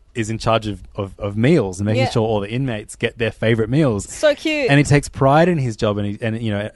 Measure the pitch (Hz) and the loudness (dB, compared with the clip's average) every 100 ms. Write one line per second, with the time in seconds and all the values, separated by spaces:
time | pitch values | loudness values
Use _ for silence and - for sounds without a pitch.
0 | _ - 107 113 117 113 107 95 - - | _ -6 -4 -2 0 0 0 -8 -10 -10
1 | 98 - 104 104 123 165 98 92 101 113 | -8 -8 -6 0 2 2 0 -2 -2 0
2 | - 127 110 107 101 120 135 107 113 - | 0 0 0 -2 -2 -4 -4 -6 -10 -4
3 | 117 - 110 - 113 113 110 139 147 101 | -4 -2 -4 0 0 2 2 2 2 0
4 | - - 311 - 320 302 262 143 131 147 | -4 0 0 2 -2 0 2 4 4 2
5 | - - 135 147 175 170 127 107 110 104 | 2 0 4 4 4 2 -2 -2 -2 -2
6 | 104 104 117 110 113 101 104 | -4 -4 -6 -4 -4 -4 -6